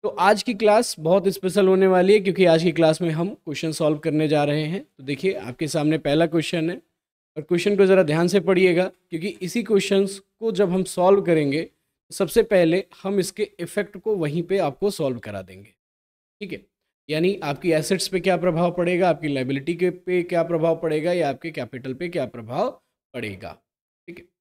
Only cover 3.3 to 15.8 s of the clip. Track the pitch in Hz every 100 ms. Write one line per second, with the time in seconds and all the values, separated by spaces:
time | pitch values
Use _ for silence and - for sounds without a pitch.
3.3 | - - 139 160 156 156 156 160 151 156
4.3 | 147 147 151 151 190 302 _ 131 147 190
5.3 | 196 113 123 156 160 147 156 143 147 165
6.3 | 165 151 175 160 180 _ _ _ _ _
7.3 | - 147 175 202 202 190 190 160 156 175
8.3 | 196 175 185 185 170 185 _ _ 160 190
9.3 | - 180 240 208 202 190 196 196 196 _
10.3 | _ 226 185 196 185 185 - 180 202 170
11.3 | 160 143 143 - _ _ _ _ - 185
12.3 | 233 220 190 170 175 - - 196 202 180
13.3 | - 208 - 170 - 208 185 220 208 151
14.3 | 160 170 196 156 131 202 196 139 120 107
15.3 | 101 95 92 104 _